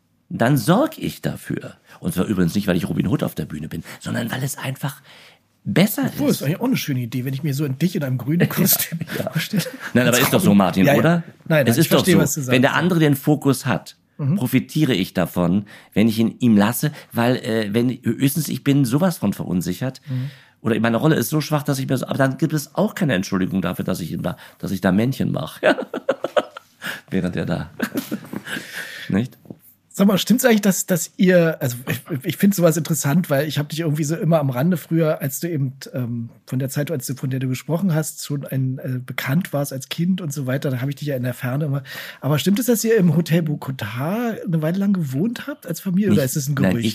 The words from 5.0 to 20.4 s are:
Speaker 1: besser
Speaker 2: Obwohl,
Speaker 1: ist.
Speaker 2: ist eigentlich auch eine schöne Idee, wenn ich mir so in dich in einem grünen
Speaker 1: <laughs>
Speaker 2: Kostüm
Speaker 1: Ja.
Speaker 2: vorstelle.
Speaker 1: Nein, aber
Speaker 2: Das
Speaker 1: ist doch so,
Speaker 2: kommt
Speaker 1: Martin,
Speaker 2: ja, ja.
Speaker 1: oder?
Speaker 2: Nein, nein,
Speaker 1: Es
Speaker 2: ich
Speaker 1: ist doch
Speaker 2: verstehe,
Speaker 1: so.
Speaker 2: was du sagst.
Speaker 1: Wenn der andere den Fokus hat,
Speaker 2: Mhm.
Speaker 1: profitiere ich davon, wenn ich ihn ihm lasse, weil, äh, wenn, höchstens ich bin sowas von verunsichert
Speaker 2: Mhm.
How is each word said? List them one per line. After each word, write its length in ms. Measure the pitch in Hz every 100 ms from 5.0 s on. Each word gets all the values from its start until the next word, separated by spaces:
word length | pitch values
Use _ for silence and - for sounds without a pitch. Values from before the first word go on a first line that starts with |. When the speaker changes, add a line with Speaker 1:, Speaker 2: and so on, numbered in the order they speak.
| - - - _ _ _
Speaker 1:
besser 420 | - 101 202 - 269
Speaker 2:
Obwohl, 220 | - 285
Speaker 1:
ist. 60 | 165
Speaker 2:
ist 60 |
eigentlich 160 | 131 185
auch 60 |
eine 100 | 240 202
schöne 240 | - 131
Idee, 220 | 117 131
wenn 120 | 131
ich 80 | 135
mir 100 | 160
so 100 | 135
in 120 | 147 131
dich 180 | 175
in 80 | 175
einem 140 | 139 131
grünen 320 | 110 170 156
Speaker 1:
<laughs> 0 |
Speaker 2:
Kostüm 480 | - - - - 165 - -
Speaker 1:
Ja. 100 | -
Speaker 2:
vorstelle. 340 | 156 - 202 - - -
Speaker 1:
Nein, 140 | 117 123
aber 40 | 123
Speaker 2:
Das 40 |
Speaker 1:
ist 80 | 135
doch 60 | 120
so, 80 | 101
Speaker 2:
kommt 80 | 101
Speaker 1:
Martin, 280 | 92 92 120
Speaker 2:
ja, 60 |
ja. 60 | 143
Speaker 1:
oder? 120 | 156 170
Speaker 2:
Nein, 60 | - -
nein, 220 | - 156 117
Speaker 1:
Es 80 | 117
Speaker 2:
ich 40 |
Speaker 1:
ist 100 | 170
doch 60 | 165
Speaker 2:
verstehe, 180 | 185
Speaker 1:
so. 60 | 165
Speaker 2:
was 120 | 143
du 80 | -
sagst. 100 | 127
Speaker 1:
Wenn 120 | 127
der 100 | 131
andere 260 | 139 175 165
den 160 | 156
Fokus 520 | 139 - 147 139 131 131
hat, 280 | 87 - - _ -
Speaker 2:
Mhm. 160 | 139
Speaker 1:
profitiere 580 | 190 123 123 - - 143
ich 220 | 95 92
davon, 500 | - 85 90 87 98 104 - -
wenn 140 | - 110
ich 120 | 107
ihn 160 | 113 -
ihm 160 | 123
lasse, 360 | 104 104 123 151 - -
weil, 240 | 117 117 127
äh, 320 | - 110 101
wenn, 160 | 110 123 117
höchstens 440 | 117 - 139 170 139
ich 160 | 131
bin 220 | - 139
sowas 320 | 127 143 185 170
von 160 | 104
verunsichert 680 | - - 87 85 87 131 - -
Speaker 2:
Mhm. 220 | 127 135 -